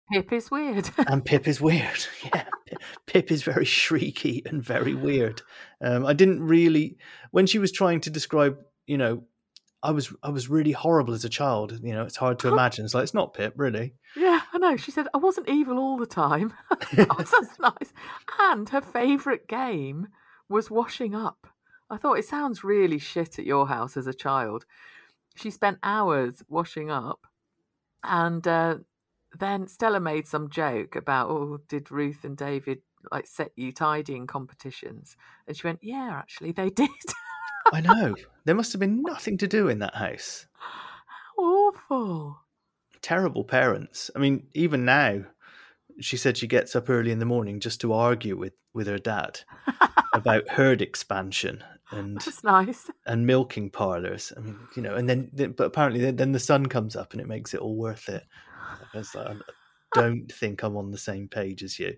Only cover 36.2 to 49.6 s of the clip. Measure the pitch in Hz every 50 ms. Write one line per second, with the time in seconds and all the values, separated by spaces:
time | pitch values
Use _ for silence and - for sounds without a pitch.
36.2 | - - - - - 160 170 196 190 190 196 208 285 277 - - - - - -
37.2 | - - - - - 1077 - - - - - 160 160 175 202 226 208 127 101 -
38.2 | - - _ _ - 147 170 214 226 - - 196 196 196 214 240 285 339 311 -
39.2 | - 226 208 180 202 185 202 220 208 165 117 107 107 - - 113 107 90 - -
40.2 | - - - - - _ _ - - - - - - - - - - - - -
41.2 | - - - - 370 339 359 392 403 415 403 - - - 285 262 233 202 175 160
42.2 | 151 147 147 147 _ _ _ _ _ _ _ _ _ _ _ _ - - 165 180
43.2 | 190 170 123 117 110 - - 127 131 127 101 - - - - - - - - -
44.2 | 139 139 139 131 - - - 156 165 170 147 131 123 123 127 143 143 120 101 101
45.2 | 95 - _ _ _ - - - - - _ _ _ _ - - - - - 123
46.2 | - 139 117 - - 113 123 123 - - - 123 120 - 127 120 113 117 113 110
47.2 | 113 120 120 120 110 101 101 104 - 117 110 - - 117 110 110 117 120 123 120
48.2 | 120 107 95 98 95 95 - _ _ _ - 110 107 101 101 98 - 113 107 101
49.2 | - - - - - - - -